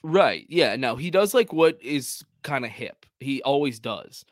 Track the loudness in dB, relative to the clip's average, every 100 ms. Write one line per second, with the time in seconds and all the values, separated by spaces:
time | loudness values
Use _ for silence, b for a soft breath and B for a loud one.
0 | 0 2 4 0 -2 2 2 2 -4 -4
1 | 0 2 4 2 0 4 4 2 -4 -6
2 | -6 -12 -16 _ -8 -6 -6 -10 -14 -16
3 | _ _ -8 -4 0 0 0 -4 -8 -10
4 | -12 -20 -20